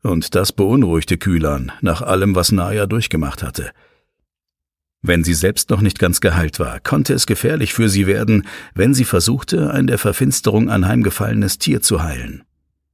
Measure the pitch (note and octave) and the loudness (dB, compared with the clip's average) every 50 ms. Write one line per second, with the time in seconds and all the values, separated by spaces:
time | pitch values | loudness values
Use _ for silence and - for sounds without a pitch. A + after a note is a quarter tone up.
0 | - A2+ F2 E2 - - - F2 G2 - - - G2 G2+ B2 C#3+ A#2+ F2 E2 E2 | -4 -2 -2 -2 -2 0 0 0 0 0 0 0 2 4 4 4 4 4 2 0
1 | - - F2 - - G2+ F2 D#2+ D#2 D2 C#2+ C2+ B1+ C2 - - - E2+ D#2+ E2 | 0 0 -2 -2 0 0 0 0 0 0 -2 -4 -6 -8 -8 -4 -2 -2 -2 -2
2 | - - F#2 F#2+ G2 G2+ F#2 F2+ E2 - G#2+ F#2+ F2 F#2 G#2 G#2+ G2+ G2 A2 A#2 | -2 -2 0 2 2 2 2 2 2 2 2 0 0 0 -2 -2 -2 0 0 -2
3 | A2+ - - D#2+ D#2 C2+ - - - - - - - - - _ _ _ _ _ | -2 -2 -2 -2 -4 -4 -6 -8 -10 -10 -10 -10 -12 -12 -14 _ _ _ _ _
4 | _ _ _ _ _ _ _ _ _ _ _ _ _ _ _ _ _ _ _ _ | _ _ _ _ _ _ _ _ _ _ _ _ _ _ _ _ _ _ _ _
5 | - F2+ F2 E2+ D#2 E2+ E2+ D#2 F2+ G2 A2 - - - A2 G2 G#2 F#2+ - - | 0 0 2 2 2 2 0 2 0 0 0 -2 -2 -2 0 2 2 2 2 2
6 | F#2+ F2 F2+ - - F#2+ D#2+ E2+ E2 D2+ - - E2+ - - - - - C#3 D3 | 0 0 2 2 0 2 2 2 0 0 -2 -4 -6 -6 -6 -8 -4 -2 0 0
7 | C#3 - - - - - G#2 - - B2+ D#3 D3+ A#2 - - - A2+ G#2+ F#2+ G2 | 0 0 0 0 0 -2 -2 0 0 -2 0 -2 -2 -2 0 0 2 2 2 2
8 | F#2+ F#2+ G2 G#2+ A2+ G#2+ A2 G2+ - - - - - - - - G2 B2+ C#3 C3 | 2 2 2 0 2 2 2 2 0 -2 -10 -18 -18 -8 -2 2 2 4 4 2
9 | A#2+ - - F2 - G#2+ C3 C3+ - - - E3+ D3+ - - - C3 - A#2+ - | 2 2 2 0 2 2 0 -2 -2 -2 -2 0 0 0 0 0 2 2 0 0
10 | - G#2 - - C3 A#2 A#2 - - A2 G2+ A2 A#2 G2 G#2+ G2 F2+ - A#2 B2 | 0 -2 0 0 0 0 0 0 0 0 2 2 2 2 2 0 2 2 2 2
11 | G#2+ F#2+ - - G#2 G#2+ A2+ G#2+ G2+ F#2 - - - - C#3 A2 - - G#2+ D#2+ | 0 0 0 -2 -2 -2 0 0 0 0 -2 -2 -2 -2 0 0 0 0 0 0
12 | E2 D#2+ C#2 B1 A#1 G#1+ - - - _ _ _ _ _ _ _ _ _ | -2 -4 -6 -8 -10 -12 -12 -14 -18 _ _ _ _ _ _ _ _ _